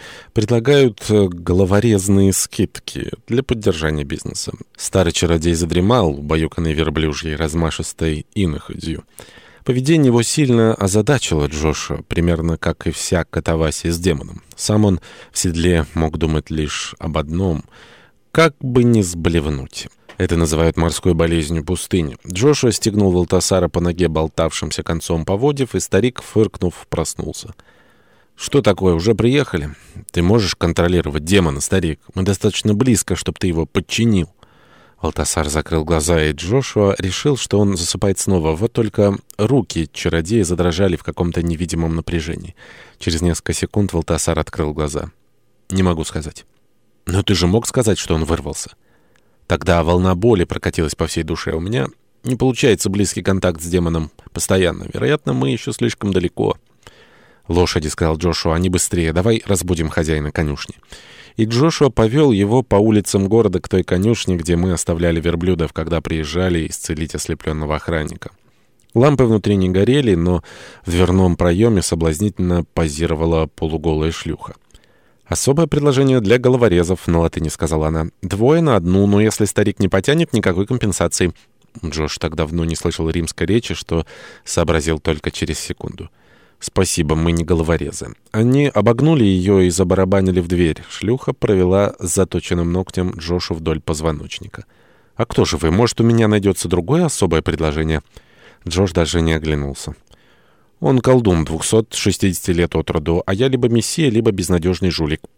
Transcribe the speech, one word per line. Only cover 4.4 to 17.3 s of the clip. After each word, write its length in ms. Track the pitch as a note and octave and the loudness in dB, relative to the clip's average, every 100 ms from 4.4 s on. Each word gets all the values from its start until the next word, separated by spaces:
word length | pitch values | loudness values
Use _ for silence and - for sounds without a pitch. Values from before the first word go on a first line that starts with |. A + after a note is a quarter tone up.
| - - - - | -10 -12 -16 -12
Старый 360 | - F#2+ F2 | -2 0 2
чародей 420 | - E2+ E2 E2 | 2 2 2 2
задремал, 560 | E2 E2+ F2 F#2+ B2+ F2 | 0 0 0 2 4 2
убаюканный 640 | C#2+ D2 D#2 D#2 - E2 | 0 -2 -2 -2 -2 -2
верблюжьей 600 | D2+ D#2 D2+ D#2 D2 D#2+ | 0 0 0 -2 -2 -6
размашистой 920 | D2+ D#2+ E2 D#2+ - - - D#2+ D2+ - | -4 -4 -2 -2 -4 -8 -4 -4 -4 -6
иноходью. 680 | - F#2 D2 - - D#2+ D#2 - - - - - - | -4 -2 -4 -8 -10 -8 -8 -12 -20 -20 -20 -20 -8
Поведение 440 | - B2+ C3 E3 C3+ | -4 0 2 4 6
его 140 | A#2+ | 4
сильно 520 | A#2 - C#3 A#2 A2+ | 2 2 2 4 4
озадачило 720 | A2 G2 G#2 G#2 C3+ - D#2 D2 | 2 0 2 2 0 0 0 -2
Джошуа, 560 | D2+ D2+ D2 - D2 | -2 -2 -2 -4 -8
примерно 560 | - - E2+ E2 E2 D#2+ | -6 0 0 2 0 -2
как 280 | E2+ E2 E2+ | -2 -4 -4
и 40 | |
вся 340 | D#2 - F2+ | -6 -2 -2
катавасия 680 | D#2+ - D#2 D#2+ D#2+ - E2+ | -2 -4 -2 0 0 -2 -4
с 80 | E2 | -2
демоном. 440 | F2+ D2 F2 F2 - | 0 -2 -4 -16 -18
Сам 300 | - - G#2+ | -8 0 2
он 160 | G#2 F2+ - - - | 2 0 -4 -20 -12
в 60 | - | -4
седле 480 | F#2 E2+ E2+ E2+ D2+ | -2 0 2 2 0
мог 240 | D#2+ D#2+ D2+ | -2 -2 0
думать 320 | D#2+ D#2 - | -2 -2 -2
лишь 440 | D#2 D2+ - - - | -4 -4 -6 -10 -10
об 180 | E2 D#2 | -6 -4
одном: 480 | D2 | -4